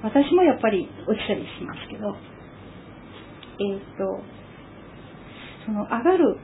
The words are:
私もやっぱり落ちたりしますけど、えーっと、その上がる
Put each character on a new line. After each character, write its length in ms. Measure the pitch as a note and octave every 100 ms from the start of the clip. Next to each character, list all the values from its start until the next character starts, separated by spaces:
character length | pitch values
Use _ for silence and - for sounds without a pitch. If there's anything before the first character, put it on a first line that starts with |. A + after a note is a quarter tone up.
私 320 | A3 C#4 C#4+
も 80 | F4+
や 120 | F4
っ 40 | -
ぱ 120 | A3
り 180 | G3 - - -
落 140 | G#3+
ち 60 | -
た 80 |
り 120 | G3 - -
し 40 |
ま 120 | E3+
す 120 | - -
け 100 | G#3
ど、 180 | G#3 - - - - - - - - - - - - - - -
え 20 | G3+
ー 20 | G3
っ 40 | - -
と、 240 | F#3+ - - - - - - - - - - - - - - - -
そ 60 |
の 100 | G#3
上 180 | G3+ A#3
が 140 | B3+ F#4
る 220 | C4+ -